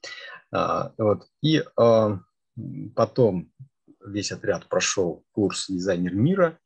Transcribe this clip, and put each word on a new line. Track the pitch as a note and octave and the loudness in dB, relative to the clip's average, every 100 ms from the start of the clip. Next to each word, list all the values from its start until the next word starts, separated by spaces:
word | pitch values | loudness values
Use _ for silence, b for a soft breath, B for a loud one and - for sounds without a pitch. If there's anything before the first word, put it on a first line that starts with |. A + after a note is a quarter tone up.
| B B B B _ | B B B B _
А, | F#2+ E2 E2+ - - | -4 -2 -2 -6 -2
вот. | G#2+ G2 - _ | 0 0 -4 _
И, | D3+ D#3 | 0 0
э, | - - A#2 A2 G#2+ F#2+ - _ _ - G#2+ G2+ G#2+ - | 0 2 6 6 4 -2 -8 _ _ -14 -12 -12 -8 -2
потом | A2+ - A2+ F#2 - - - _ _ _ G2 | 0 4 4 2 -6 -16 -20 _ _ _ -10
весь | G2+ G2 | -6 -6
отряд | F2+ G2+ F2+ - | -4 -4 -4 -2
прошёл | F#2 - - F2 D#2 _ | -2 0 0 -2 -4 _
курс | - F#2+ - - | -2 0 -2 -6
«Дизайнер | F#2 F#2+ F2 F2+ | -4 -2 -2 -2
мира», | F#2+ C#3 G3 E3 - | 2 2 2 0 -2